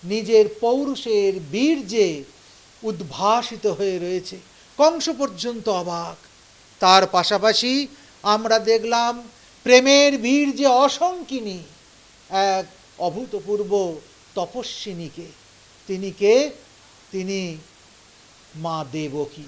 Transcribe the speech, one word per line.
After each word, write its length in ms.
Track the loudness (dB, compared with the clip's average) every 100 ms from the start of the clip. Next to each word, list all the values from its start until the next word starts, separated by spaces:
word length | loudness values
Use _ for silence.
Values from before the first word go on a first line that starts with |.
নিজের 420 | -6 -6 4 4 4 2
পৌরুষের 680 | 0 0 -2 -6 -2 2 2 -2 -6
বীর্যে 560 | 0 0 0 -2 0 0 0 -12 -20 -20 -20 -20 -10 -8
উদ্ভাসিত 760 | -8 -10 -4 0 0 -2 -6 -4 -2
হয়ে 200 | -4 -4
রয়েছে। 340 | -6 -6 -8 -18 -20 -20 -20 2
কংস 260 | 2 2 -6 -4
পর্যন্ত 440 | -6 -6 -10 -6 -4 -2
অবাক। 360 | -4 -8 -8 -14 -20 -20 -20 -20 -20 2
তার 220 | 6 8 6 2
পাশাপাশি 580 | 0 2 2 2 0 -2 -4 -12 -20 -6 0
আমরা 240 | 0 2 2 4
দেখলাম 420 | 0 2 0 -2 -4 -14 -20 -20 -10 6
প্রেমের 460 | 6 8 6 6 2 2
বীর্যে 420 | 2 2 2 4 4 4
অশঙ্কিনী 760 | 2 -4 -4 -10 -10 -8 -12 -16 -20 -20 -20 -20 -20 -6 0 0
এক 160 | 0 -4 -16 -20 -6 -4
অভূতপূর্ব 640 | -4 -8 -8 -4 -4 0 0 -2 -6 -16 -20 -12 -8
তপস্বিনীকে। 920 | -6 -8 -10 -12 -12 -10 -12 -14 -18 -20 -20 -20 -20 -20 -10
তিনি 220 | -8 -8 0
কে? 140 | 4 4 2 -6 -20 -20 -20 -20 -12
তিনি 260 | -10 -6 -6 -6 -10 -18 -20 -20 -20 -20 -20 -20 -20 -20 -10
মা 140 | -8 -6 -8
দেবকী। 540 | -8 -8 -6 -8 -10